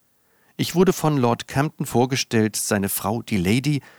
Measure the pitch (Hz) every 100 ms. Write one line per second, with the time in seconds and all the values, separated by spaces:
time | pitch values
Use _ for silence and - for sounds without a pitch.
0 | _ _ _ _ _ - 139 165 190 -
1 | 156 143 123 117 - 135 151 - 147 117
2 | 127 131 - 117 110 - - 104 98 -
3 | 95 117 - 104 87 120 135 143 -